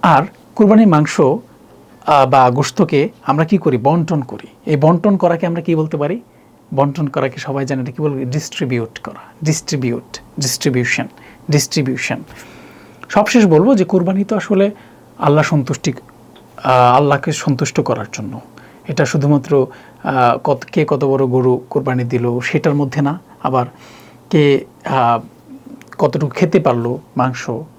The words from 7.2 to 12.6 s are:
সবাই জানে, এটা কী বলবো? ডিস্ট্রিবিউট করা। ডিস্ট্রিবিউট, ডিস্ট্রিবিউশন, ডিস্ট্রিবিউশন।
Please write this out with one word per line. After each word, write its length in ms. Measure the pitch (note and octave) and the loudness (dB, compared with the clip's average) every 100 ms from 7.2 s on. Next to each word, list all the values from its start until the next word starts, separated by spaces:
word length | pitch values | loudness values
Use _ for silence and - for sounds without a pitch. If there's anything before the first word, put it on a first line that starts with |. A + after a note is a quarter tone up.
| C3 - | -4 -6
সবাই 260 | - C#3 C3+ | -8 -6 -4
জানে, 160 | C3+ | -4
এটা 100 | B2 | -6
কী 100 | B2 | -4
বলবো? 220 | D3+ C3+ | -4 -4
ডিস্ট্রিবিউট 760 | B2+ D3 - - C3+ B2 A2+ - | -6 -6 -8 -8 -4 -4 -4 -10
করা। 220 | - - - - | -16 -18 -20 -8
ডিস্ট্রিবিউট, 760 | D#3 D#3 - D3 B2+ A#2+ - - - - | -4 -4 -4 -4 -4 -6 -10 -20 -16 -8
ডিস্ট্রিবিউশন, 680 | C3+ - D3+ B2+ A#2+ - - - - - - | -6 -4 -2 0 -2 -4 -6 -12 -20 -20 -2
ডিস্ট্রিবিউশন। 720 | D3 - E3 C3 B2 - A#2+ - - - - | -2 0 -4 -4 -4 -6 -8 -10 -20 -20 -20